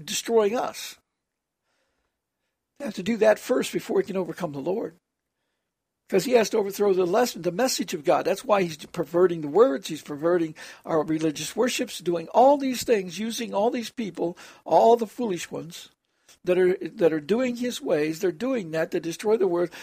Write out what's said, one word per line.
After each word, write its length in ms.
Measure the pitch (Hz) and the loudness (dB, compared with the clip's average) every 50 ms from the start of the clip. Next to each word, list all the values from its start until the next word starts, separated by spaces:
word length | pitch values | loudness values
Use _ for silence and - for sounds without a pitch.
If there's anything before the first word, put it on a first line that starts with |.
destroying 540 | 151 143 208 - - 233 233 226 208 196 233 | -10 -8 -8 -6 -2 2 2 4 4 2 0
us. 400 | - - - - - - - - _ _ _ _ _ _ _ _ _ _ _ _ _ _ _ _ _ _ _ _ _ _ _ _ _ _ _ _ _ _ _ _ _ _ _ _ - | -2 -4 -6 -8 -10 -14 -14 -16 _ _ _ _ _ _ _ _ _ _ _ _ _ _ _ _ _ _ _ _ _ _ _ _ _ _ _ _ _ _ _ _ _ _ _ _ -12
They 80 | 277 | -10
have 80 | 214 - | -10 -8
to 80 | 208 | -6
do 160 | 175 202 233 196 | -4 -2 0 2
that 200 | 214 220 214 - | 4 4 4 2
first 340 | - - 254 262 208 - | 2 -2 0 0 0 -2
before 280 | - 165 - - 220 196 | -6 -6 -4 -2 0 0
he 60 | 185 | 0
can 100 | - 185 | 0 -2
overcome 360 | 190 175 160 156 - 180 160 | -4 -4 -6 -8 -8 -8 -6
the 60 | 143 139 | -6 -6
Lord. 360 | 131 170 196 233 - 165 - _ _ _ _ _ _ _ _ _ _ _ _ _ _ _ _ _ _ _ _ _ _ - | -4 -4 -2 -4 -4 -8 -10 _ _ _ _ _ _ _ _ _ _ _ _ _ _ _ _ _ _ _ _ _ _ 0
'Cause 160 | - 196 - | 0 0 2
he 80 | - | 4
has 180 | 254 233 208 - | 4 4 4 4
to 80 | 226 226 | 0 -2
overthrow 360 | 196 202 196 - 202 202 185 | -2 -2 -2 0 2 2 4
the 120 | 180 185 | 2 2
lesson, 360 | 170 185 233 254 240 - 196 | 2 2 2 2 0 -2 -4
the 100 | 160 175 | -6 -4
message 400 | 170 196 254 254 - - 214 - 185 | -2 0 0 0 0 -2 -4 -6 -6
of 100 | 156 139 | -4 2
God. 200 | 175 151 143 139 | 2 2 2 2
That's 200 | 165 196 - - | 0 -2 -2 0
why 180 | 240 208 196 | 0 2 2
he's 160 | 180 170 156 - - | 2 -2 -4 -10 -16
perverting 560 | - - 170 156 - 170 170 185 175 170 165 | -12 -6 -6 -6 -2 2 2 4 2 2 -2
the 60 | 147 143 | -4 0
words. 400 | 147 202 247 269 269 220 - - | 4 6 6 6 4 -2 -6 -8
He's 140 | 165 139 | -10 -10
perverting 520 | - - 147 139 156 170 180 175 165 160 156 - - - - - - | -10 -10 -8 -2 0 0 2 2 0 -2 -6 -12 -18 -20 -20 -14 -6
our 160 | - 165 156 | -2 0 0
religious 520 | 147 156 156 156 160 156 143 151 156 - - | 0 0 -2 0 0 -2 -2 -4 -8 -6 -2
worships, 440 | 202 247 240 - - 254 - - - | 0 0 0 0 -2 -6 -6 -8 -8
doing 300 | 165 180 170 165 165 - | -4 -4 -4 -4 -4 0
all 280 | - 220 254 277 294 | 4 6 6 6 6
these 260 | 277 269 262 247 - | 4 2 -2 -4 -2
things, 360 | - 269 233 202 185 180 160 185 | 0 0 0 0 0 -4 -8 -6
using 360 | 220 233 220 247 233 196 196 | -6 -6 -6 -6 -6 -4 -2
all 160 | 196 208 247 | 0 0 0
these 200 | 285 247 220 - | 0 -2 -6 -8
people, 460 | - - 226 180 160 - 170 170 180 - - - - - - | -8 -8 -8 -6 -4 -4 -4 -4 -4 -8 -16 -20 -20 -12 -2
all 320 | - 160 180 226 226 233 | 4 4 6 8 8 6
the 100 | 233 226 | 4 2
foolish 440 | 196 - - 247 208 180 160 - - | -4 -6 -6 -4 -4 -4 -6 -6 -8
ones 400 | - 143 143 170 - - - - _ _ _ _ _ _ _ _ - _ - | -10 -12 -12 -12 -16 -18 -20 -20 _ _ _ _ _ _ _ _ -20 _ -2
that 140 | 175 180 185 | 0 2 4
are, 180 | 185 180 185 | 4 2 2
that 360 | - 156 160 - - 175 160 | 0 -4 -8 -2 2 2 4
are 80 | 160 156 | 2 2
doing 360 | 147 147 208 247 262 247 247 | 0 0 0 2 0 0 -2
his 240 | 233 247 247 - - | -2 -4 -6 -6 -4
ways. 400 | 294 - 170 147 151 156 160 165 | -2 0 0 2 0 0 -2 -2
They're 120 | 202 180 | -2 -2
doing 400 | 160 151 233 269 269 233 175 156 | -2 -2 -2 -2 -2 -2 -4 -4
that 180 | 156 160 165 - | -4 -4 -2 -2
to 100 | - 170 | -4 -4
destroy 360 | 151 165 165 - - 208 220 | -4 -6 -8 -4 0 0 2
the 100 | 240 - | 2 2
word 240 | 185 170 175 175 170 - - | 2 2 0 0 -2 -4 -10